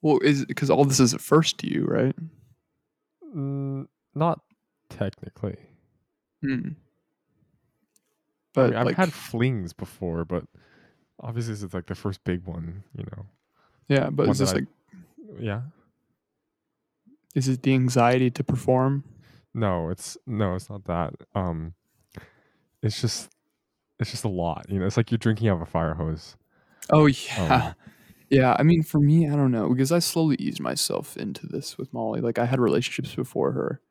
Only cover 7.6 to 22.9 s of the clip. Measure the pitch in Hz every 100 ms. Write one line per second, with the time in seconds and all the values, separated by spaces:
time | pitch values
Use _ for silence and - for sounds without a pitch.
7.6 | _ _ _ _ _ _ _ _ _ -
8.6 | 127 110 131 180 185 - - 117 127 123
9.6 | 87 - 92 - 90 82 82 87 - _
10.6 | _ _ _ _ _ _ 120 113 113 107
11.6 | 101 92 85 92 104 95 - 90 90 85
12.6 | 82 92 - - - - - _ _ _
13.6 | _ _ _ 139 - 143 139 135 135 92
14.6 | - _ _ 185 175 _ 226 - 113 104
15.6 | 131 - _ _ _ _ _ _ _ _
16.6 | _ _ _ _ _ 285 _ - 131 127
17.6 | 135 135 127 127 120 127 127 120 - 131
18.6 | - 127 131 139 - - - - _ -
19.6 | 107 90 82 95 - - - 107 101 90
20.6 | - 101 98 85 82 - - - 92 82
21.6 | 80 87 _ _ _ - - _ _ _
22.6 | _ _ 110